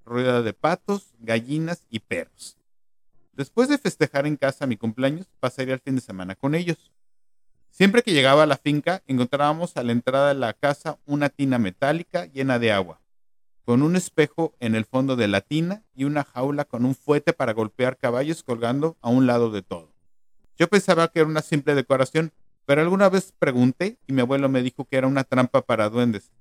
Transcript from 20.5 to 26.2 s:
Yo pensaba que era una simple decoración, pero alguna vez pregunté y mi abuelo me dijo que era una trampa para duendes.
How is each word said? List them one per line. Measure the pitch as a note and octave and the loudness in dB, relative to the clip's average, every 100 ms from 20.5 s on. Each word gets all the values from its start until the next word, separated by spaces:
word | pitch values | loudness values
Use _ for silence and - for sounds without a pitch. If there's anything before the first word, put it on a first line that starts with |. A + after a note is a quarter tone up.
| - | -2
Yo | E3+ | 2
pensaba | G3+ F#3+ E3 E3 | 2 2 2 2
que | E3+ | 2
era | D#3 | 0
una | D#3 | 0
simple | - D3+ C#3+ | -2 -2 0
decoración, | C#3+ C3 C3 B2+ D#3+ E3 _ _ _ - | 0 2 0 0 -2 -4 _ _ _ 0
pero | C#3+ | 2
alguna | E3 F#3+ G3 | 2 2 2
vez | F#3+ - - | 2 -4 -4
pregunté | D3+ B2 B2+ - F#3+ A#3+ - | 0 2 2 2 -6 -8 -4
y | |
mi | C3+ | -2
abuelo | B2 C#3 C#3 | 0 0 0
me | C3 | 0
dijo | B2 - - | -2 -6 -6
que | C3+ | -2
era | C3 | 0
una | C#3 | 0
trampa | C3 B2+ B2 C3+ | -2 0 2 0
para | - A2+ G#2+ | 0 0 0
duendes. | A#2 A#2+ G#2 | 0 0 -2